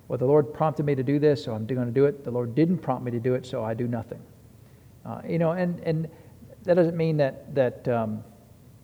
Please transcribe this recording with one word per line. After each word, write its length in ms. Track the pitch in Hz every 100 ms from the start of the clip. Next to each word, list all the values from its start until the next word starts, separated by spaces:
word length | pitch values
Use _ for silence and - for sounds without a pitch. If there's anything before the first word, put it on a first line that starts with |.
| -
"Well, 120 | 123
the 80 | 127
Lord 260 | 151 147
prompted 320 | - 156 147
me 100 | 147 135
to 60 |
do 160 | 131 143
this, 240 | 151 139
so 120 | -
I'm 100 | 107
gonna 260 | 110 127 120
do 140 | 127
it. 180 | 143 143
The 80 | -
Lord 240 | 120 117
didn't 260 | 123 170 180
prompt 220 | - 127
me 100 | 123
to 80 | 117
do 120 | 127
it, 140 | 123 -
so 180 | 127
I 80 | 110
do 160 | 113 123
nothing." 320 | 117 110 - - - - - - - - - -
Uh, 160 | - -
you 120 | 165
know, 140 | 165
and, 280 | 180 180 170
and 300 | 165 160 160 - - - - -
that 100 | 185
doesn't 240 | 175 170 170
mean 180 | 165 151
that, 380 | 135 - -
that, 340 | 143 123 120 135
um, 340 | 117 110 110 - - - - - -